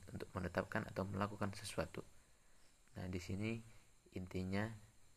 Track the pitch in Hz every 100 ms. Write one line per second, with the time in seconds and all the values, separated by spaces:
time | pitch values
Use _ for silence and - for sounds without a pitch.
0 | - - - 98 90 95 92 107 - -
1 | 95 101 101 104 101 - - - 80 -
2 | - - - - - - - - - 98
3 | 95 90 - 95 110 113 - - - -
4 | - 92 90 92 92 98 110 113 - -
5 | -